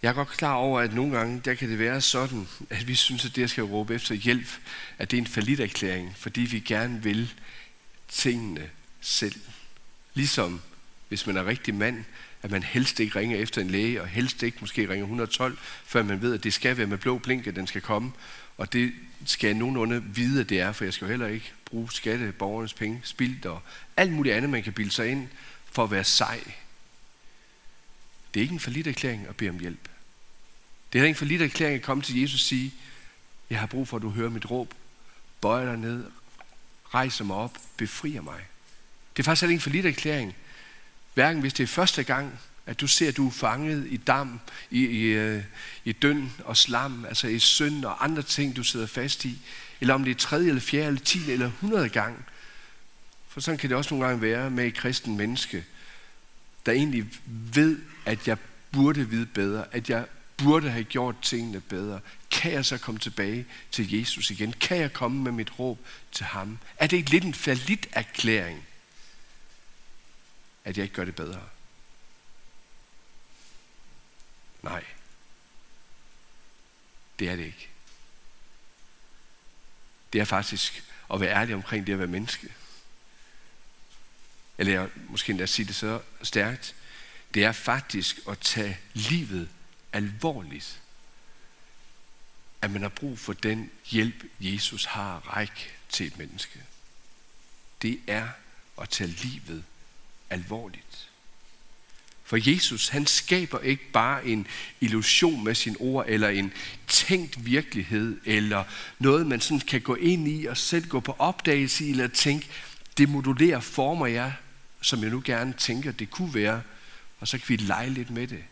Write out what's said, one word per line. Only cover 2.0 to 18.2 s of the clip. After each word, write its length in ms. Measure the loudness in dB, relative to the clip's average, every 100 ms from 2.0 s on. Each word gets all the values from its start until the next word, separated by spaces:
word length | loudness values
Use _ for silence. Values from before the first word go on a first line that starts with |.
sådan, 480 | 2 2 0 -2 -6 -10 -8
at 180 | -6 0
vi 60 |
synes, 300 | 4 4 2
at 120 | -2 0
det 60 |
at 80 | 0
skal 140 | 2
råbe 300 | 0 0 0
efter 200 | 0 0
hjælp, 340 | 0 4 2 2 -10 -12 -12 -12 -6
at 120 | 0
det 60 | 0
er 40 |
en 60 | 2
falliterklæring, 880 | 0 2 2 2 0 -2 -2 -6 -8
fordi 240 | -8 -2
vi 200 | 0 0
gerne 420 | 0 0 0 0
vil 320 | 0 2 0 -4 -14 -14 -16 -20 -20 -18 -8
tingene 640 | 0 2 2 -2 -6 -8 -14 -18 -10
selv. 400 | 0 2 0 -4 -12 -16 -16 -16 -16 -18 -10
Ligesom 460 | 0 2 4 2 0 -10 -16 -18 -18 -6
hvis 180 | -4 0
man 100 | 0
er 100 | 2
rigtig 280 | 0 0
mand, 300 | 2 0 0 -8 -14 -16 -10
at 80 | -2
man 120 | -2
helst 380 | 2 2 2 2
ikke 180 | 2 2
ringer 200 | 0 0
efter 220 | 0 0
en 100 | 2
læge, 320 | 2 2 0
og 60 | -2
helst 340 | 0 0 2
ikke 160 | -2 -2
måske 280 | -6 0 0
ringer 180 | 0 -2
hundrede 220 | -2 -2
og 40 |
tolv, 260 | 0 0 -2 -12 -14
før 180 | 2 2
man 200 | 4 2
ved, 120 | 2
at 100 | 2
det 100 | 0
skal 220 | 2 2 2
være 100 | 2
med 120 | 2
blå 200 | 0 0
blink, 280 | 0 0 0
at 100 | -4
den 100 | -4
skal 160 | -4
komme. 300 | 0 0 0 -8